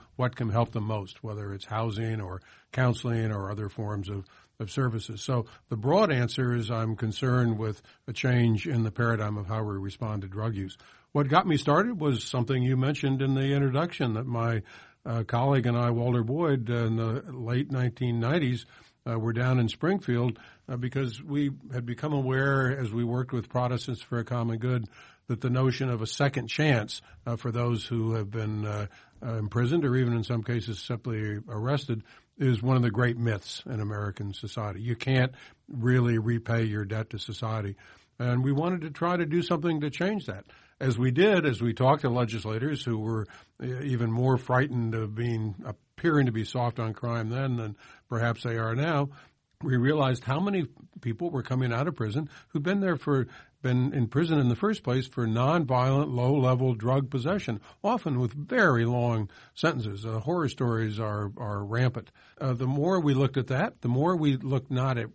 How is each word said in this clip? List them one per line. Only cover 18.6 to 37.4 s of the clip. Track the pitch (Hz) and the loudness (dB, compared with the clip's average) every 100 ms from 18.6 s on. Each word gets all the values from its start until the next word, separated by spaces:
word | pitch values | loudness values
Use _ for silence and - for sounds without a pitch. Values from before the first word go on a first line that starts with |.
| - - - _ 120 | -6 -20 -20 _ -4
uh, | 113 | -2
were | 117 | 0
down | 117 127 127 | 0 2 4
in | 113 | 2
Springfield, | - 160 196 - 120 123 117 - - - | 0 0 0 0 0 0 -2 -12 -18 -10
uh, | 123 | -6
because | 123 135 127 110 | -4 -2 -4 -6
we | 151 143 143 139 - | -6 -2 -2 -4 -10
had | 123 120 | -8 -6
become | 120 151 | -6 -2
aware, | 143 127 131 139 135 127 139 | -2 0 2 2 2 2 0
as | 113 | -2
we | 113 | -2
worked | 117 127 127 | 0 -2 -2
with | 123 - | -4 -2
Protestants | 123 123 123 - 113 | 0 0 -2 -4 -8
for | - 120 | -4 -4
a | 113 | -2
Common | 120 117 113 | -2 -2 -2
Good, | 123 123 107 - - _ - | 0 0 -2 -12 -20 _ -6
that | 117 | -4
the | 127 | 0
notion | 127 131 123 131 | 2 2 2 -2
of | 117 | -2
a | 113 | -2
second | - 143 135 113 | 0 0 0 -4
chance, | - 151 120 104 - - - 120 | 0 4 4 0 -10 -16 -12 -6
uh, | 117 | -4
for | 123 | -2
those | 120 120 113 - | 0 0 0 -2
who | 117 110 113 | -2 0 0
have | 101 | -2
been, | 110 107 107 107 | -4 -4 -2 -4
uh, | 104 104 - - - | -4 -6 -10 -20 -12
uh, | 123 113 | -6 -4
imprisoned | 104 120 123 170 143 | -2 0 2 2 2
or | 127 | 2
even | 120 117 | 2 0
in | |
some | 107 117 | 0 -2
cases | 110 120 113 101 | -2 -4 -4 -8
simply | - 120 123 107 107 104 - | -6 -6 -4 -4 -4 -6 -8
arrested | 110 123 143 143 110 - - _ - | -4 -2 -2 -2 -6 -6 -20 _ -2
is | 135 110 | 2 2
one | 123 127 | 4 4
of | |
the | 120 | 4
great | 117 123 117 | 2 0 2
myths | 117 101 - - - | 0 -2 -6 -12 -8
in | 107 | -6
American | 104 104 104 98 101 | -4 -4 -6 -6 -8
society. | - 107 120 104 92 | -8 -10 -6 -8 -6
You | 117 113 | -4 -4
can't | 135 131 127 - - _ - | 2 2 2 -2 -20 _ -12
really | 123 123 127 120 113 | -2 4 4 4 2
repay | 113 117 117 117 | 2 -2 0 0
your | 113 104 101 | 0 -2 -4
debt | 110 110 | -6 -6
to | 110 | -8
society. | - 107 | -10 -8